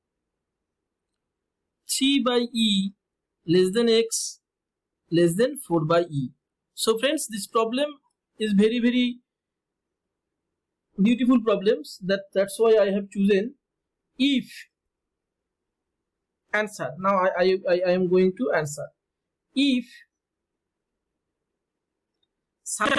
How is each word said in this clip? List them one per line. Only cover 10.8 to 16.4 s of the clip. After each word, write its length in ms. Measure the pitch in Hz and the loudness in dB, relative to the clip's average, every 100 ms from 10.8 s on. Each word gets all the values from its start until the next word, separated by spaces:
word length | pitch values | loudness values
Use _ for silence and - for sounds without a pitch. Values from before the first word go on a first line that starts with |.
| _ - | _ 0
beautiful 400 | 196 247 247 254 | 0 2 2 2
problems. 560 | 214 202 190 240 - - | 2 0 0 -2 -4 -12
That, 180 | 180 196 - | -4 -4 -2
that's 260 | 190 190 - | -2 -2 0
why 200 | 226 220 | 2 4
I 120 | 202 | 4
have 180 | 196 202 | 0 -6
chosen 460 | 202 196 196 226 - _ _ _ _ _ _ | -2 2 2 0 -10 _ _ _ _ _ _
if 320 | 269 262 - - - _ _ _ _ _ _ _ _ _ _ _ _ _ _ _ _ _ | 0 0 -4 -16 -20 _ _ _ _ _ _ _ _ _ _ _ _ _ _ _ _ _